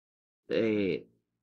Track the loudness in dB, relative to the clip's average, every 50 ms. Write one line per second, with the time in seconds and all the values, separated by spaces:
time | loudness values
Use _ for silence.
0 | _ _ _ _ _ _ _ _ _ -4 -2 0 0 2 2 2 0 0 -2 -2
1 | -6 -12 _ _ _ _ _ _